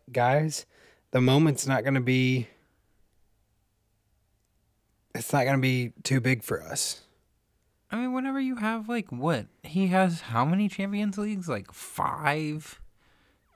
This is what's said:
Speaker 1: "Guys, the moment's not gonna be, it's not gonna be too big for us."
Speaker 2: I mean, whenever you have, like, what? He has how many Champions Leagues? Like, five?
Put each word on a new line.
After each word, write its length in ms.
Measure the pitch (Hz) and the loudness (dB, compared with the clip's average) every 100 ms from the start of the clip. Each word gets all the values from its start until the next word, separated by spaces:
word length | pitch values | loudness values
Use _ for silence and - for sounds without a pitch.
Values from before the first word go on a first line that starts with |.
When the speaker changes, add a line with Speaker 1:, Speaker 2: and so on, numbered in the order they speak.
| - | -6
Speaker 1:
"Guys, 540 | 123 120 143 156 - - _ - _ _ | 0 4 4 0 -4 -12 _ -20 _ _
the 100 | 127 | 2
moment's 460 | 127 139 160 135 135 | 4 6 4 2 0
not 180 | 131 | 0
gonna 160 | 127 135 | 2 0
be, 480 | 123 127 127 127 113 _ _ _ _ _ _ _ _ _ _ _ _ _ _ _ _ _ _ _ _ _ _ _ _ _ _ | 2 2 4 2 -2 _ _ _ _ _ _ _ _ _ _ _ _ _ _ _ _ _ _ _ _ _ _ _ _ _ _
it's 180 | - - | -10 -2
not 120 | 143 | 0
gonna 140 | 127 139 | 2 2
be 340 | 131 127 120 - | 2 2 -2 -6
too 180 | - 131 | 0 0
big 220 | 120 120 | 2 0
for 200 | - - | -2 -6
us." 400 | - - - - - _ _ _ _ _ _ _ _ | -4 -6 -6 -8 -16 _ _ _ _ _ _ _ _
Speaker 2:
I 60 | 220 | -6
mean, 160 | 254 | -4
whenever 280 | 254 269 269 | -4 -4 -2
you 160 | 262 240 | -4 -2
have, 320 | 214 226 220 | -4 -4 -4
like, 240 | 240 - | -6 -6
what? 340 | 123 151 131 - _ | -4 -2 -2 -4 _
He 260 | - 165 190 | -6 0 2
has 340 | 185 185 170 | 4 4 2
how 220 | - 113 | -2 0
many 240 | 143 190 208 | 2 2 0
Champions 500 | - 196 208 208 196 | -2 -4 -2 -2 -2
Leagues? 300 | 208 202 170 | -4 -6 -4
Like, 240 | 110 92 | -6 -6
five? 1080 | - - - - - 151 156 151 151 - - - _ _ _ _ _ _ | -16 -12 -4 -2 0 0 0 -4 -6 -12 -20 -20 _ _ _ _ _ _